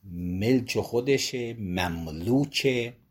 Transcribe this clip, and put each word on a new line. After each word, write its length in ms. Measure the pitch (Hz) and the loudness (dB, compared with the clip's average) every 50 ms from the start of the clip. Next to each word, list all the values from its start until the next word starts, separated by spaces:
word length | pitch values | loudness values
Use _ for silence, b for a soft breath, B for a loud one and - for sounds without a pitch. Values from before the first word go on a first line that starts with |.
| - 98 87 | -14 -10 -8
ملک 640 | 87 87 87 90 92 104 117 131 127 - - - 110 | -6 -4 -4 -2 0 4 4 4 4 4 0 -2 -2
خودشه، 720 | 104 - 113 120 123 139 139 127 - - - 123 120 117 113 | -2 0 -2 0 2 4 2 2 2 -2 -4 -6 -6 -6 -6
مملوکه. 1400 | 117 104 90 87 92 90 87 85 85 82 80 78 80 87 110 123 139 143 143 - - - 135 127 120 117 120 - _ _ _ | -6 -4 -2 0 0 0 0 -2 -4 -6 -8 -8 -4 0 2 4 2 2 2 -2 0 0 2 2 2 -2 -4 -8 _ _ _